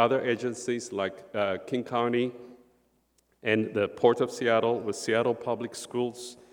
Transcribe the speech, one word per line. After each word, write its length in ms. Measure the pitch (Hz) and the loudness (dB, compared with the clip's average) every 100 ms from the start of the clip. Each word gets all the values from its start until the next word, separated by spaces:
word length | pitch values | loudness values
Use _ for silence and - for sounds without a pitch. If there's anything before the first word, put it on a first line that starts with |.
other 140 | 117 131 | 4 4
agencies 720 | 127 117 123 113 - 120 113 | 2 0 -2 -4 -4 -4 -4
like, 280 | 98 95 - - | -2 -4 -4 -8
uh, 240 | 107 101 92 - | -2 0 0 -2
King 180 | 127 | -4
County 480 | 113 123 120 120 123 123 - - _ _ _ _ _ _ _ _ | -2 0 2 2 0 -4 -16 -20 _ _ _ _ _ _ _ _
and 320 | 117 110 110 | 0 2 2
the 120 | 107 101 | 0 -2
Port 360 | - 123 117 | 4 4 4
of 80 | 123 | 0
Seattle, 500 | - 117 113 113 120 | 0 2 4 4 0
with 160 | 113 101 | -2 -6
Seattle 380 | - 110 120 | 0 2 2
Public 400 | 117 - 113 117 | 0 -2 -4 -4
Schools, 640 | - - 123 123 110 - - - | -8 -6 -2 -2 -4 -16 -18 -20